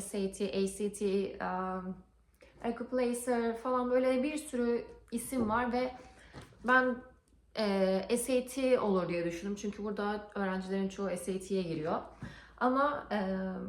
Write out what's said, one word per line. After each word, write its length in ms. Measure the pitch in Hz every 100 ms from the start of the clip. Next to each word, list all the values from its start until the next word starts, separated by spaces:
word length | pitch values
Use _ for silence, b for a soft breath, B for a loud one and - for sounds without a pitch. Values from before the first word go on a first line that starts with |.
S 280 | 196 208 196
A 40 |
T, 120 | 190
A 220 | 202 196 196
C 260 | - 208
T, 120 | 196 202 196 190 -
um, 520 | 180 185 185 185 185 185 - _ _ _ B B
Accuplacer 920 | 233 233 240 254 247 240 254 240 233 226
falan 320 | 254 254 247
böyle 320 | 254 262 262
bir 140 | 285 302
sürü 480 | - 247 240 240 - - -
isim 400 | 233 - 262 214
var 220 | 226 247
ve 220 | 247 254 - B B B B B B
ben, 320 | 226 254 254 240 - - _ _ _ -
e, 580 | 208 196 190 190 190 240
S 220 | 240 254
A 80 | 254
T 340 | - 254 247
olur 280 | 214 185 170
diye 160 | 170
düşündüm. 300 | 170 170 202
Çünkü 300 | 202 208 202
burada 460 | 208 208 208 208 208
öğrencilerin 540 | 208 196 190 185 196 190
çoğu 200 | 190 196 175
S 180 | - 185
A 20 |
T'ye 240 | - 196
giriyor. 380 | 170 156 156 220 - B B B B B
Ama, 480 | 254 262 285 285 - 208 190 190 190 185